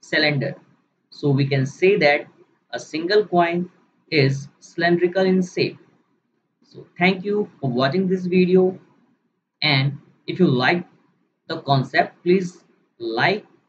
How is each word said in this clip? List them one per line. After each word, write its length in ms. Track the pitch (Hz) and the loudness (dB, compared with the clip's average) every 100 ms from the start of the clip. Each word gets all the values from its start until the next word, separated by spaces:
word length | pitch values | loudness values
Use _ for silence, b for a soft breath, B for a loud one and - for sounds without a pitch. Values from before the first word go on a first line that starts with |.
cylinder. 560 | - 160 151 143 107 - _ _ _ _ _ | -4 -2 0 -2 -4 -8 _ _ _ _ _
So 200 | - 147 | -6 -2
we 160 | 135 139 | 0 0
can 180 | 139 131 | 0 -2
say 300 | - 185 202 | 0 2 4
that 280 | 147 147 - _ _ _ _ | 2 2 -4 _ _ _ _
a 80 | 120 | -14
single 440 | - 156 175 214 190 | -10 -8 0 0 2
coin 440 | 175 170 175 180 _ _ _ _ | 2 2 0 -6 _ _ _ _
is 380 | 160 135 135 - _ | 0 2 0 -8 _
cylindrical 680 | - - 170 175 180 190 | -20 -4 0 2 0 0
in 160 | 190 185 | 0 0
shape. 380 | 180 - 120 - _ _ _ _ _ _ _ _ | -2 -4 -4 -6 _ _ _ _ _ _ _ _
So 200 | _ - - _ | _ -20 -20 _
thank 260 | 180 190 | -2 0
you 240 | 202 208 208 _ | -2 -4 -4 _
for 100 | 135 | -4
watching 380 | 120 135 175 190 | -2 -2 0 -2
this 180 | 185 180 | -2 0
video, 500 | 180 180 185 185 - _ _ _ _ _ _ _ _ | 2 4 4 2 -2 _ _ _ _ _ _ _ _
and 380 | 151 139 139 139 - _ - | 0 0 0 -4 -16 _ -12
if 140 | 170 | 0
you 80 | 175 | 2
like 360 | 123 127 175 - _ _ _ _ _ _ | 4 2 0 -4 _ _ _ _ _ _
the 140 | 160 | -12
concept, 600 | - 139 123 165 - _ | 0 0 0 -2 -2 _
please 400 | 175 185 175 - _ _ _ _ | 0 0 0 -12 _ _ _ _
like 480 | 117 113 147 208 - _ | -8 -2 0 -2 -6 _